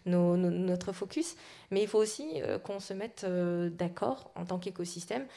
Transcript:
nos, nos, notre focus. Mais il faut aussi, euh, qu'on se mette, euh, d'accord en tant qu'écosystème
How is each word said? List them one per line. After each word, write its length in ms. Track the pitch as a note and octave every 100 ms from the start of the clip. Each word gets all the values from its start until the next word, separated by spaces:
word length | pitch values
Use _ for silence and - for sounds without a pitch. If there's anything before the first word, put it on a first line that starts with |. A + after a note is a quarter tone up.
| -
nos, 320 | F3+ F3 F3
nos, 140 | F3+
notre 400 | F3 F#3 F3+ F#3+
focus. 440 | F#3 G3 - E4 - - - -
Mais 100 | G3
il 60 | G#3
faut 100 | G#3+
aussi, 300 | G#3+ G#3+ D4+ D#4+
euh, 160 | - G3
qu'on 200 | - G3
se 140 | -
mette, 300 | F#3+ A3+ -
euh, 480 | F#3+ F3+ F3 F3 F3
d'accord 580 | E3+ F3 F3 A3+ C4 - -
en 100 | F3
tant 140 | F3+
qu'écosystème 680 | G3 F#3+ F3 F3 - A#3 C4+